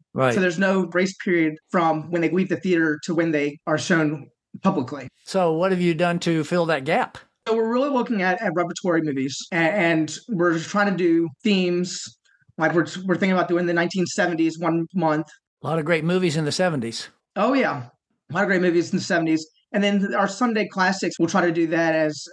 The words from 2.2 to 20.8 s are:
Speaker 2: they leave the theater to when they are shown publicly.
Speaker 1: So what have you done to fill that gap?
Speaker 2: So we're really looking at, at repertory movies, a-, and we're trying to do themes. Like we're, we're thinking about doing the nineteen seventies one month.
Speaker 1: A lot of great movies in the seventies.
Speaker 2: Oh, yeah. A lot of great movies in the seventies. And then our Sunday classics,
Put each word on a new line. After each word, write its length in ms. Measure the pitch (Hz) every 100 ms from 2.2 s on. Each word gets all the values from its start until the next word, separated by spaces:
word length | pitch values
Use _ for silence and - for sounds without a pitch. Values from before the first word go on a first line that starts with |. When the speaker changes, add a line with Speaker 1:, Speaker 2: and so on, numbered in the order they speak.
Speaker 2:
they 80 | 165
leave 180 | 180 180
the 60 | 165
theater 400 | 190 170 160 151 -
to 80 | 170
when 160 | 165
they 260 | 147 143 147 -
are 120 | 156
shown 500 | - 170 151 151 127 _ _ -
publicly. 460 | 190 190 120 143 - -
Speaker 1:
So 300 | - 190 175
what 180 | 160 185
have 80 | 185
you 140 | 175
done 260 | 160 175 170
to 240 | 175 160
fill 220 | 147 175 165
that 180 | 151
gap? 340 | 135 160 - - - _ -
Speaker 2:
So 80 | 226
we're 140 | 226
really 200 | 240 285
looking 320 | 262 226 214
at, 180 | 185 214
at 120 | 214
repertory 480 | 165 175 - 190 165
movies, 340 | 156 135 135 - -
a-, 40 | 170
and 580 | 165 208 170 160 151 - -
we're 300 | 190 175 165
trying 300 | 160 208 202
to 60 | 175
do 320 | 175 165 165 -
themes. 600 | 220 196 180 175 185 - - - _ _ _ -
Like 160 | 160
we're, 140 | 170 160 185
we're 120 | 185 170
thinking 160 | 190
about 160 | 185 170
doing 180 | 170 175
the 60 |
nineteen 320 | 170 180 190 170
seventies 520 | - 175 165 160 156
one 280 | 170 165 165
month. 320 | 185 160 151 156 - _ _
Speaker 1:
A 40 | 135
lot 120 | 165
of 60 |
great 200 | 151 165
movies 320 | 160 185 180 151
in 60 | 151
the 60 |
seventies. 560 | 139 185 147 113 - - _ _ -
Speaker 2:
Oh, 160 | 220
yeah. 300 | 277 170 139 120 _ _ _ -
A 20 |
lot 100 | 165
of 20 | 196
great 140 | 185
movies 300 | 180 170 165
in 40 | 185
the 60 |
seventies. 400 | - 175 160 156 - _ _
And 100 | 208
then 300 | 202 202 196
our 140 | - 196
Sunday 380 | - 247 220 190
classics, 500 | 196